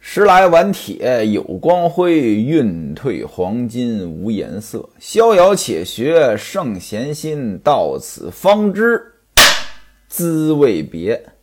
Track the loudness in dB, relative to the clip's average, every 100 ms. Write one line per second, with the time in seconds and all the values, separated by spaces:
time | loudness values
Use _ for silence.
0 | -8 2 6 6 6 6 4 -2 -8 -6
1 | -2 0 0 -2 -4 -4 0 2 2 0
2 | 2 2 2 0 2 2 0 -2 -8 -6
3 | -6 -6 -10 -6 -4 -4 -6 -4 -4 -4
4 | -8 -8 -6 -6 -6 -10 -12 -14 -14 _
5 | -4 2 4 6 6 4 -2 -6 -6 -6
6 | 2 4 4 0 -4 -6 -6 -8 -8 -8
7 | -8 -8 -8 -6 -6 -4 0 2 0 -4
8 | -10 -14 -16 -2 2 2 2 2 0 0
9 | -4 _ _ 4 4 2 -6 -14 -20 _
10 | _ -4 -2 0 0 4 4 2 -4 -8
11 | -4 -4 -8 _